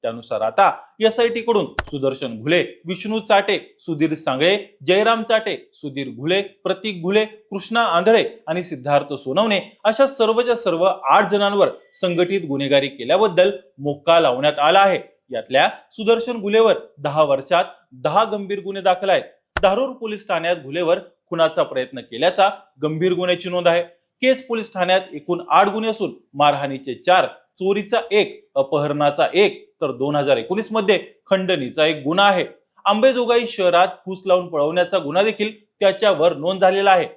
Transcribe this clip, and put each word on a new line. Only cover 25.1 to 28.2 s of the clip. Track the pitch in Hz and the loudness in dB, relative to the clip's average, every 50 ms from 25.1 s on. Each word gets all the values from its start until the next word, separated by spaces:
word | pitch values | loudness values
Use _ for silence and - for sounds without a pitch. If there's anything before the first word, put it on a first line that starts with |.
| 156 | -16
एकूण | 147 147 - 175 175 170 - | -14 -6 -6 -6 -6 -2 2
आठ | 147 170 202 202 | 4 4 4 2
गुन्हे | 202 220 220 226 | 0 -4 -4 -4
असून | 214 220 202 139 - - _ _ - | -4 -4 -6 -8 -8 -12 _ _ -2
मारहाणीचे | 139 147 147 143 135 143 139 135 135 - 135 123 | 2 2 2 2 0 -4 -6 -8 -10 -10 -10 -12
चार, | - - 175 180 185 143 117 - - _ _ _ _ | -6 2 2 4 4 2 0 -6 -16 _ _ _ _
चोरीचा | 185 190 196 208 196 202 240 220 - - | -2 -2 -2 -2 -2 -2 -4 -4 -2 0
एक, | 196 208 | 0 0